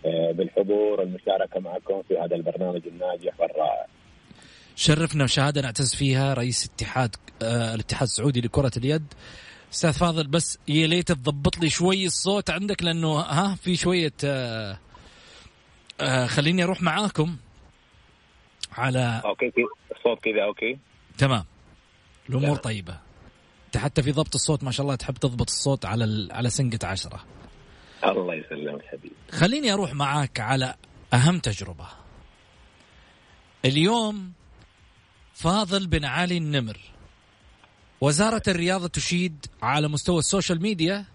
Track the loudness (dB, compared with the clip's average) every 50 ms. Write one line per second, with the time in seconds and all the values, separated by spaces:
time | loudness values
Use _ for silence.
0 | -2 -2 0 0 0 0 0 -2 -2 0 0 -2 2 2 2 2 2 2 0 0
1 | -2 -4 -6 -6 _ -2 0 0 -2 -2 -4 -8 -6 -6 -10 -8 -6 -4 -6 -6
2 | -2 -2 -2 -2 0 -2 -2 -2 -2 -4 -4 -2 -4 -2 -4 -4 -8 -10 -10 -6
3 | -4 -4 -4 -4 -6 -8 -2 -2 -2 -2 0 -2 0 0 0 -2 -6 -10 _ -20
4 | -20 -20 -20 -20 _ -20 -20 -20 -20 -20 -20 -20 -20 -20 -6 0 2 4 4 4
5 | 2 0 2 2 2 2 4 2 2 2 2 0 -2 -2 -2 -2 -2 0 0 0
6 | 2 2 4 4 2 2 0 0 0 -2 -2 -2 -4 -6 -6 -8 -8 -2 0 0
7 | 0 0 -2 -8 -18 -20 -10 -6 -4 0 0 0 0 0 -2 -4 -4 -4 -2 -2
8 | -2 -2 0 0 0 2 2 2 -2 2 2 2 2 2 0 0 0 0 0 0
9 | -2 -6 -16 -20 -20 -20 -20 -20 -20 -20 -20 -20 -20 -10 -4 2 2 2 4 4
10 | 2 2 2 0 0 2 2 0 0 0 -6 -8 -4 2 4 4 4 4 4 2
11 | 2 2 0 0 0 -2 -2 2 0 0 2 2 0 0 2 2 2 2 4 2
12 | 0 0 -2 0 0 2 0 2 0 -2 -2 -2 -2 -4 -2 -2 0 0 0 2
13 | 2 2 2 2 0 2 2 2 2 2 0 -2 0 0 0 2 2 2 2 2
14 | 2 0 -2 -2 -2 -2 0 -2 -2 -4 -4 -6 -6 -6 -8 -12 -14 -20 -20 -20
15 | -20 -20 -20 -20 -20 -20 -20 -20 -20 -20 _ _ _ _ -20 _ _ _ -10 -6
16 | -2 0 2 2 0 2 0 2 2 2 2 2 2 0 0 0 0 0 0 0
17 | -2 0 0 0 -2 -2 -2 -10 -14 -20 -20 -20 -20 -20 _ _ _ _ _ -20
18 | -20 -20 _ _ _ _ _ _ _ _ _ _ -14 -12 -6 -2 -2 0 2 2
19 | 0 0 -2 -2 -2 -4 -2 -2 -2 -2 0 0 -2 -2 -4 _ _ _ -14 -2
20 | 0 0 0 0 -4 -2 0 0 0 0 -2 -2 -4 -6 -6 -6 _ _ _ _
21 | _ _ 0 0 2 2 2 0 -2 -8 -18 _ -20 -20 -20 -20 _ _ _ _
22 | _ _ _ _ _ -4 -2 0 2 2 0 0 -2 -6 -6 -6 -8 -12 -16 -16
23 | -18 -20 -20 -20 -20 -20 _ _ _ _ _ _ -18 -8 -6 -4 -4 0 0 0
24 | 0 2 0 0 0 0 0 -2 0 0 0 0 0 -4 -2 -2 -2 -2 -2 -2
25 | -4 -6 -4 -2 -2 -2 0 0 -2 -2 -2 -2 0 0 0 0 -2 -4 -2 0
26 | 0 0 0 -2 -4 -6 -6 -2 -2 -2 0 0 0 0 0 -4 -4 -4 -4 -6
27 | -6 -10 -12 -14 -16 -18 -20 -20 -20 -20 -20 -20 -20 -20 -20 -20 -20 -20 -8 -2
28 | 0 0 2 0 -2 -2 -6 -6 -8 -10 -10 -8 -6 -8 -8 -8 -12 -14 -16 -14
29 | -14 -20 -20 -20 -18 -10 0 2 2 2 2 0 0 0 0 0 -2 -4 -2 -2
30 | -2 0 0 0 -2 -2 -4 -6 -2 0 0 0 0 -2 -6 _ -18 -20 -20 -20
31 | -4 2 4 6 6 6 4 2 -2 -4 -4 -4 -8 -12 -12 -14 -16 -18 -18 -20
32 | -20 -20 -20 -20 -20 -20 -20 -20 -20 _ _ -20 -20 -20 _ _ -20 _ -20 -20
33 | -20 -20 -20 _ _ _ -20 -20 _ _ _ _ 0 2 4 4 4 4 4 2
34 | 0 -2 -4 -6 -10 -12 -14 _ -20 -20 -20 -20 -20 _ _ _ -20 _ _ -20
35 | _ _ _ _ -20 -20 _ 0 2 2 4 4 2 2 0 0 2 2 0 0
36 | 0 0 0 0 0 2 0 0 0 2 0 0 0 -2 -8 -12 -16 -20 -20 -20
37 | -20 -20 -20 _ _ _ _ _ _ -20 -20 _ -20 _ _ _ _ _ _ _
38 | 2 2 4 4 4 4 2 0 0 0 0 2 2 2 0 0 -2 -4 -4 -4
39 | -2 0 0 0 0 0 -4 -8 -16 -18 -12 -4 -2 0 2 2 2 2 0 0
40 | 0 2 2 2 2 2 0 0 2 0 0 0 0 -2 0 2 0 0 0 -2
41 | -6 -12